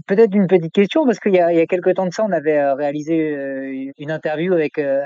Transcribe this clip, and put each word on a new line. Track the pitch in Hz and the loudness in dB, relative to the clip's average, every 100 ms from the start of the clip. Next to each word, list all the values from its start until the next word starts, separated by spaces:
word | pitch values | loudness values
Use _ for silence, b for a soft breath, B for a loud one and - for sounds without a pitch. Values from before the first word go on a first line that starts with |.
| - | 0
peut-être | 196 226 | 2 4
une | 202 180 | 4 4
petite | 185 160 | 2 2
question, | - 202 320 | 0 2 2
parce | 294 202 | 0 0
qu'il | 214 | 2
y | 185 | 4
a, | 170 | 4
il | 170 | 4
y | |
a | 165 | 2
quelque | 185 180 | 0 0
temps | 180 185 | 0 -2
de | |
ça, | 175 | -2
on | 214 | -2
avait, | 170 147 151 | -2 0 2
euh, | 139 | 2
réalisé, | 135 147 147 147 165 156 | 0 -2 -4 -2 -2 -2
euh, | 143 139 135 135 135 135 135 | -4 -6 -8 -8 -10 -10 -12
une | 147 | -8
interview | 156 156 151 175 | -6 -4 -4 0
avec, | 175 147 - | 0 0 -2
euh, | 143 135 | -2 -2